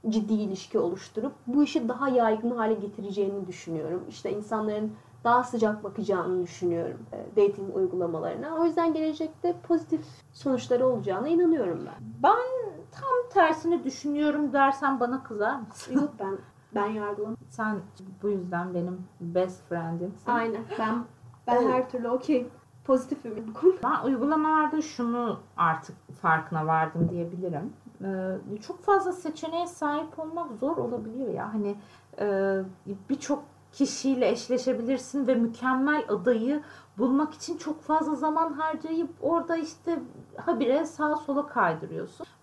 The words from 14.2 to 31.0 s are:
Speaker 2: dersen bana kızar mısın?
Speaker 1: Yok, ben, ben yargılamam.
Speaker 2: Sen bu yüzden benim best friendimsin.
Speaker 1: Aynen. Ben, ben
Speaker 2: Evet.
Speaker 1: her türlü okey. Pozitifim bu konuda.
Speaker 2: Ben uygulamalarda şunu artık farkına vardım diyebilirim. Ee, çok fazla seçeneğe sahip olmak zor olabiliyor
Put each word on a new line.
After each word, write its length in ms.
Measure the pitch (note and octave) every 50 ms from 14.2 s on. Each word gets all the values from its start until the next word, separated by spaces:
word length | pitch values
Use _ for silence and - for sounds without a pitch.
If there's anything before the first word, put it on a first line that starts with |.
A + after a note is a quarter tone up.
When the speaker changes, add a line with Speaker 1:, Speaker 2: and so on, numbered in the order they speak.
| D4+ D4 C#4+ D4 D4+ C#4 A3+
Speaker 2:
dersen 460 | C#4 C4+ C4+ C4+ C#4 D4+ C4+ C4+ B3
bana 240 | B3 A#3+ B3+ C4 -
kızar 320 | - A3+ G#3 G#3 A3+ C#4 C4+
mısın? 340 | A3 - - - - - B3+
Speaker 1:
Yok, 160 | C#4+ D4 D4 - -
ben, 180 | G3+ F#3+ G3 F#3+ - - _ - _ _ -
ben 100 | G#3 G3+
yargılamam. 520 | G#3+ A3 G#3+ G#3 G#3 G#3 G3+ G#3 G#3+ A#3 - - -
Speaker 2:
Sen 300 | - - A3 G#3+ G#3+ G3 E3+ - - - F#3+ F#3+ - - -
bu 60 | G#3
yüzden 440 | G3+ F#3+ F3 F3 F3 E3+ F3+ F#3 F3+
benim 340 | F3 E3+ F3+ F#3 F3+ F3+ - - -
best 420 | F3 E3+ E3+ F3+ F#3 F#3 F#3 - - -
friendimsin. 640 | E3+ E3+ E3 E3 E3+ E3+ F3 F#3+ G3 - - -
Speaker 1:
Aynen. 300 | A#3+ A#3 A3+ A3+ G#3 A3 A3+ - G4+ -
Ben, 240 | A3 G#3+ A3+ A#3+ A#3+ - - _ - - - - _
ben 80 | - A#3+
Speaker 2:
Evet. 180 | B3 A#3+ C4 B3+
Speaker 1:
her 160 | B3+ B3+ -
türlü 200 | - B3 A#3 A#3+
okey. 380 | B3 C4 C4 - D4+ B3 A#3+ - - - _ _ _ - -
Pozitifim 600 | - C4 B3+ B3+ - D4 - - A#3 G#3+ A3 A3+
bu 120 | A3 - -
konuda. 180 | D4+ F#4 F#4 - -
Speaker 2:
Ben 220 | B3 - - -
uygulamalarda 760 | - C4+ A#3 A#3+ C#4+ D#4 D#4 D4+ D#4 D#4 D#4 D4+ D4+ D#4 D#4
şunu 580 | D4+ - - - A#3+ A#3 A#3 A#3+ A#3+ A3 - - - - -
artık 380 | - E3+ E3 D#3+ - - - - - _ - C#3 -
farkına 460 | - E3+ D#3+ D#3+ D#3+ - E3+ D#3+ D#3
vardım 420 | D#3 D#3+ D#3+ D#3+ D#3+ - E3+ E3+ E3
diyebilirim. 640 | F3 F3 E3+ E3+ F#3 F3 F#3 F3 E3 D3 F3 C4+ - - _ - - - F#3+
Ee, 540 | G3 F#3+ F#3+ F#3+ F#3+ F#3 F#3 - - G3+ G#3+ -
çok 160 | - F#4 - -
fazla 300 | - G4+ F#4+ F#4+ F4+ F4+
seçeneğe 540 | - - D#4+ D#4 - - D#4+ E4 E4+ F4
sahip 520 | F4 - - D#4 C#4+ D4 D4+ D#4+ D#4+ - -
olmak 320 | D#4+ D#4 - - A3+ - A3+ G3+
zor 180 | B3+ C#4+ E4
olabiliyor 560 | - A#3+ A#3 A#3+ A3+